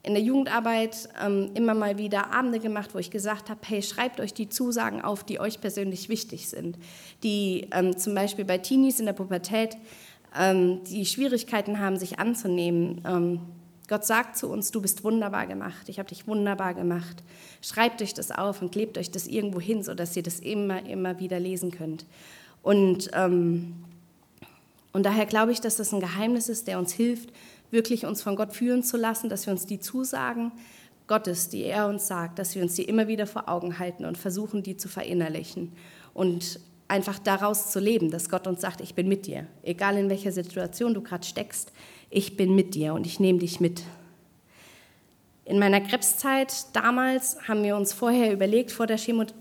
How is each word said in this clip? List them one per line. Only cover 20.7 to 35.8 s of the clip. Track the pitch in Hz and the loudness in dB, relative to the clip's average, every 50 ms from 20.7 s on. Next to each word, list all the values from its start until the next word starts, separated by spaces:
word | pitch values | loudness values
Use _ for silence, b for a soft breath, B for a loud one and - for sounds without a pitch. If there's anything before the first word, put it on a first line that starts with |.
| 190 190 - | -2 -2 -4
immer | - - 190 185 185 180 180 | -6 -6 -4 -2 -4 -4 -4
wieder | 185 180 185 175 | -4 -4 -2 -2
lesen | 180 185 185 180 185 180 | -2 -2 -2 -2 -4 -6
könnt. | 175 - 170 160 156 165 - B B B B B B B B B B B | -6 -6 -6 -6 -6 -8 -10 B B B B B B B B B B B
Und, | - - 208 202 196 190 180 185 185 - - | 4 6 8 8 8 8 6 4 2 -2 0
ähm, | 170 190 180 180 175 175 170 170 170 170 - - - - - - - - _ _ _ _ _ _ _ B B B B B B B B _ _ | 2 4 4 6 6 4 4 2 2 -2 -6 -10 -14 -16 -18 -20 -20 -20 _ _ _ _ _ _ _ B B B B B B B B _ _
und | _ 196 196 | _ 2 4
daher | 196 202 220 214 | 4 4 4 2
glaube | 208 220 220 226 226 240 | 4 4 4 4 4 2
ich, | 233 | 0
dass | - 226 214 - | 0 -2 -2 -2
das | 214 208 214 | -2 -2 0
ein | 196 | 0
Geheimnis | 185 175 170 190 214 226 247 233 226 240 | -2 -2 -2 -2 0 2 2 0 0 -2
ist, | 226 214 - - | -4 -4 -4 -4
der | 185 185 | -2 -2
uns | 180 175 | -2 -2
hilft, | - - 233 240 240 233 - - B B B B B B B _ | 0 2 2 2 2 -2 -6 -14 B B B B B B B _
wirklich | - 233 226 226 240 226 - | 2 2 2 2 -2 -2 -2
uns | - 214 202 | -4 -6 -4
von | - 208 202 | -4 -4 -2
Gott | 196 214 208 208 | -2 -2 -4 -2
führen | - 240 240 247 247 240 | -2 0 2 2 2 2
zu | 247 - 233 | 0 0 0
lassen, | 226 226 226 220 - 226 | 0 0 -2 -2 -4 -4
dass | 208 196 - | -4 -4 -2
wir | 214 | -2
uns | 196 180 - | -2 -2 -2
die | - 214 196 | -6 -8 -8
Zusagen | - - - 254 262 254 - 269 - 247 240 233 233 233 233 B B B B B B B B _ _ - | -8 -6 -6 -4 -4 -2 -2 -2 -2 -2 -2 -2 -4 -4 -6 B B B B B B B B _ _ 0
Gottes, | 214 214 214 185 175 170 - - | 0 2 2 0 -2 -2 -4 -4
die | - 98 - | -4 -4 -4
er | - - 208 208 202 | -2 0 0 0 0
uns | 202 196 - - | 0 -2 -4 -4
sagt, | 190 175 170 170 170 190 | -2 -4 -4 -6 -6 -6
dass | 196 175 - | -6 -4 -2
wir | 190 175 | -2 -2
uns | 175 175 | 0 0
die | - - | -2 -2
immer | - 220 220 220 208 | 2 2 2 2 2
wieder | 226 214 208 | 0 -2 -2
vor | 202 - 220 - - | -4 -4 -8 -4 -2
Augen | 175 175 175 175 170 175 | -2 -2 -2 -4 -4 -4
halten | 180 180 175 - 170 | -6 -8 -6 -6 -6
und | 165 170 170 | -6 -6 -4
versuchen, | - 196 175 196 214 208 - 208 185 | -4 -4 -4 -2 -4 -4 -4 -4 -4
die | 190 190 | -4 -8
zu | 196 - 196 | -8 -10 -10
verinnerlichen | - 190 - - 180 175 165 160 156 156 165 - - 180 170 170 B B | -8 -8 -6 -2 0 0 0 0 -2 -6 -8 -8 -8 -8 -8 -8 B B